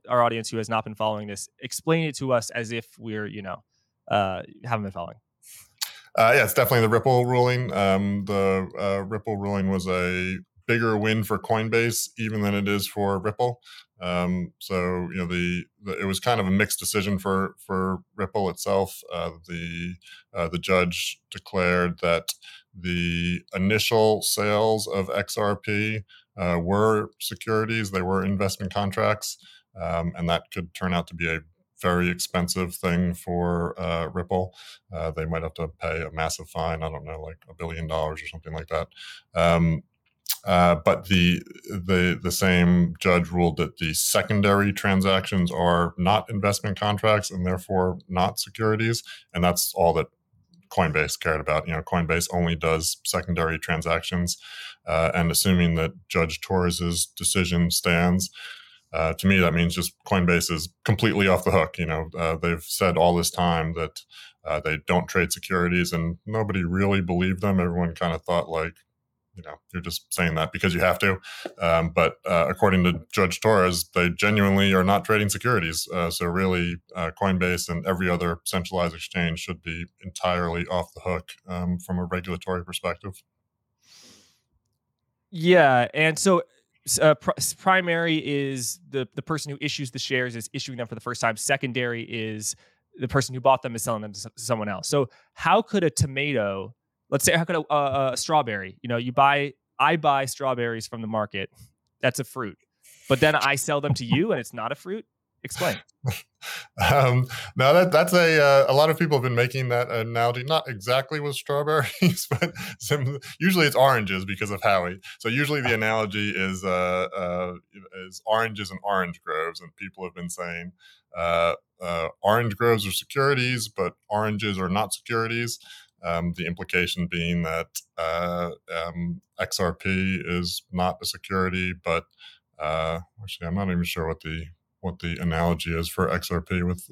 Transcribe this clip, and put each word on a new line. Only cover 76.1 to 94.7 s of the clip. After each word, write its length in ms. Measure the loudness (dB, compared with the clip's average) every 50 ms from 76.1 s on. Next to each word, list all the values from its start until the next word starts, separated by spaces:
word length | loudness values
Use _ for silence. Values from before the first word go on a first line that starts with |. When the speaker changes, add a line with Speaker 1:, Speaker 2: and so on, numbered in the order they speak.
Speaker 2:
so 160 | -2 -2 -2
really, 520 | -2 0 0 0 2 2 0 0 -2 -4 -8 _ _ -8
uh, 160 | -6 -6 -6 -4 -2
Coinbase 480 | 0 0 2 2 2 0 0 -2 -2 -4
and 180 | -6 -4 -2
every 240 | -2 -2 0 0 0
other 300 | 0 0 0 -2 -2 -4 -6
centralized 500 | -4 -4 -4 -4 -2 -2 -2 -2 -2 -4
exchange 440 | -8 -14 -8 -6 -4 -4 -4 -4 -6
should 240 | -8 -10 -10 -10 -10
be 240 | -10 -10 -10 -10 -12 _ _ -16
entirely 640 | -16 -12 -4 -2 0 0 0 0 -2 -2 -4 -4
off 260 | -2 -2 -4 -4 -4 -10
the 60 | -12 -6
hook, 300 | -6 -6 -6 -6 -10 -20 _ _
um, 320 | -10 -8 -6 -4 -4 -4 -4
from 200 | -4 -6 -4 -4
a 60 | -4
regulatory 600 | -4 -6 -6 -6 -6 -8 -8 -6 -6 -6 -6 -6
perspective. 580 | -8 -12 -8 -6 -6 -6 -6 -10 -16 -16 -16 _ _ _ _ _ _ _ _ _ _ _ _ _ _ -20 -20 -20 -20 -20 -20 _ _ _ _ _ _ _ _ _ _ _ _ _ _ _ _ _ _ _ _ _ _
Speaker 1:
Yeah, 560 | -10 -2 4 6 8 8 8 8 8 6 4 2 2
and 240 | 2 2 2 2 2
so, 240 | 2 4 4 4 2 _ _ _ _ _ _ _ -6
s-, 140 | -4 0 4
uh, 160 | 6 6 6
pr-, 160 | 4 2 -4 -2
s-, 180 | -2 -2 -6 -6
primary 640 | _ 2 4 4 4 4 2 0 0 2 2 0
is 640 | 0 0 -2 -2 -2 -2 -2 -4 -4 -6 -6 -8 -10 _ -8
the, 180 | -6 -6 -6 -4 -8
the 80 | -12 -6
person 300 | -4 -4 -4 -4 -8 -10
who 60 | -6
issues 320 | -4 -4 -4 -4 -8 -8 -8
the 80 | -8
shares 340 | -6 -2 0 0 0 -2 -4
is 160 | -8 -12 -10 -10
issuing 240 | -10 -10 -8 -8
them 120 | -8 -8 -8
for 80 | -8
the 40 | -12
first 200 | -8 -10 -6 0
time. 160 | 0 0 0
Secondary 640 | 0 0 0 0 0 0 -2 -2 -2 -2 -2 -4 -6 -8
is 540 | -8 -8 -6 -6 -6 -6 -6 -6 -8 -8 _ _ _ _ _ _ _ _ -8
the 80 | -6
person 260 | 0 2 2 2 2 -4
who 80 | 2
bought 220 | 6 6 6 6 4
them 140 | -4 -6
is 60 | -4 -4
selling 200 | -2 -4 -4 -4
them 100 | -8 -12
to 60 | -14
s-, 80 | -16 -16 _
someone 320 | -12 -4 -2 -2 -2 0
else. 200 | -4